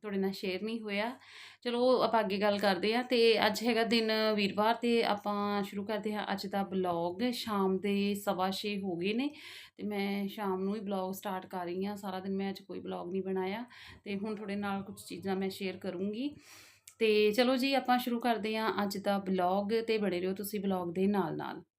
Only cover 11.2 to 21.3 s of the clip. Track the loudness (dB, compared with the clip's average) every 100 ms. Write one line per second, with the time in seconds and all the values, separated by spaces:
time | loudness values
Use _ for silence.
11.2 | -6 -6 -6 -8 -6 -4 -4 -4 -6 -6
12.2 | -4 -4 -2 -6 -8 -10 -6 -6 -4 -4
13.2 | -2 0 -2 -4 -8 -14 -20 -16 -8 -6
14.2 | -4 -6 -6 -4 -2 -4 -6 -12 -12 -8
15.2 | -4 -2 -2 -2 -6 -6 -6 -4 -4 -4
16.2 | -6 -6 -20 -20 -20 _ -20 0 4 6
17.2 | 6 6 4 4 4 2 4 2 2 0
18.2 | 2 0 0 0 0 0 -2 -2 0 0
19.2 | 2 2 4 2 2 0 2 0 2 0
20.2 | -2 -2 -4 -2 0 0 -2 2 2 4
21.2 | 0